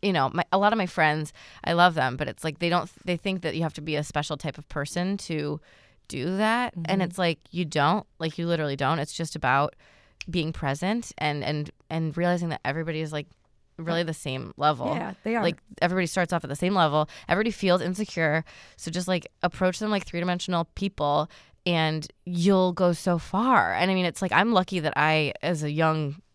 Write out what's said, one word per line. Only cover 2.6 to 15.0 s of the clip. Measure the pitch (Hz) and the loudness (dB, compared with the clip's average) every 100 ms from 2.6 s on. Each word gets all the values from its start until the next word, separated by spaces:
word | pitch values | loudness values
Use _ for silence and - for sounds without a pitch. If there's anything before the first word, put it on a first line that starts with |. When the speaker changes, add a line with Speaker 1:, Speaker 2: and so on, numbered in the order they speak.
| 170 | 0
Speaker 1:
don't, | 175 160 - - | 0 -2 -10 -6
they | 175 | -4
think | 202 190 | -2 -4
that | 170 - | -4 -2
you | |
have | 165 147 | -4 -4
to | |
be | 151 147 | -4 -4
a | |
special | 151 - 147 147 | -2 -4 -4 -6
type | 160 - | -6 -8
of | 143 | -10
person | - 143 - 180 196 | -6 -4 -4 -4 -4
to | - 156 147 151 - - _ _ _ | -6 -6 -4 -6 -10 -20 _ _ _
do | - 147 190 | -6 -4 0
that. | 214 233 247 180 | 2 0 -2 -6
And | 165 | -2
Speaker 2:
Mm-hmm. | 196 | 0
Speaker 1:
it's | 180 175 | 0 0
like, | 175 160 _ | 0 0 _
you | 170 170 | -6 -2
don't, | 151 147 202 - _ | 2 4 2 -2 _
like, | 160 156 | -6 -4
you | 170 | -2
literally | 165 151 139 | 0 0 0
don't. | 139 147 | 0 0
It's | 151 | -2
just | - 165 - | -6 -6 -2
about | 131 135 147 - - _ _ _ - | 2 2 2 -4 -20 _ _ _ -6
being | 170 156 | -2 -2
present | 165 147 143 185 226 233 - | -2 -2 -2 -2 -2 -4 -4
and, | 151 147 | -2 -2
and, | - 151 151 - _ | -2 -4 -4 -10 _
and | 160 160 151 | -4 -2 0
realizing | 175 175 170 | 0 2 -2
that | 151 - | -4 -4
everybody | 147 160 156 | -4 -4 -4
is, | 156 | -4
like, | 151 147 _ _ _ _ - | -6 -8 _ _ _ _ -12
really | 165 170 | -4 -2
the | 170 | -2
same | 160 - 131 113 - | -4 -6 -6 -8 0
level. | 147 139 123 | 0 2 -2
Speaker 2:
Yeah, | - | -2